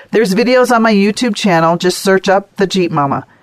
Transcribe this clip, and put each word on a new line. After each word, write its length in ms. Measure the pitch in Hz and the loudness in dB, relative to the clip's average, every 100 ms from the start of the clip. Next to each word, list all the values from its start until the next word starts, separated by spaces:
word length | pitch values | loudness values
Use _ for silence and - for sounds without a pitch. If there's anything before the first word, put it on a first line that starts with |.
| - | -4
There's 240 | 202 220 190 | -2 0 0
videos 380 | 240 254 247 | 0 2 2
on 80 | 233 | 2
my 120 | 226 | 2
YouTube 420 | 208 196 208 247 208 | 2 0 0 -4 -2
channel. 400 | 208 165 165 170 | 0 2 0 0
Just 220 | 180 - | -2 -2
search 300 | 196 190 196 | 0 0 2
up 260 | 196 202 - | -2 -2 -4
the 120 | 190 | -2
Jeep 240 | 190 170 | -2 -2
Mama. 340 | 156 143 120 - _ | -2 -4 -4 -10 _